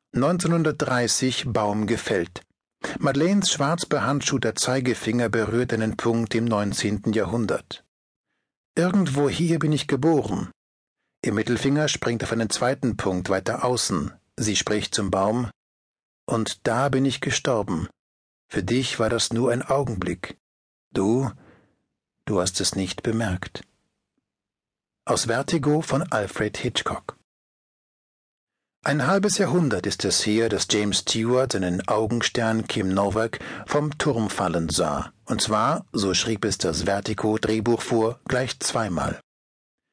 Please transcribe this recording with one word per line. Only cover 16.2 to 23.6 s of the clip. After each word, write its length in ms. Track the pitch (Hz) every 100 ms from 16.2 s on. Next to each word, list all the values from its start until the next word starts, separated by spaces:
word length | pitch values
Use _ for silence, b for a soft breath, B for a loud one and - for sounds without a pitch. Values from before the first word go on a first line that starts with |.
| -
„Und 400 | 113 107 - 123
da 220 | 117 139
bin 160 | 131
ich 160 | 135 -
gestorben. 680 | 139 - - 113 95 82 85 _ _ _ _ _ _
Für 160 | 104
dich 340 | 92 123 127 -
war 120 | 110
das 220 | 117 -
nur 200 | 113 123
ein 100 | 120
Augenblick. 760 | - 135 127 101 - 85 - - _ _ _ _ _
Du, 380 | - 98 123 131 - b b b b b _ _ _
du 160 | - 98
hast 200 | 90 -
es 160 | 95 95
nicht 260 | 92 -
bemerkt.“ 600 | 120 113 98 92 - -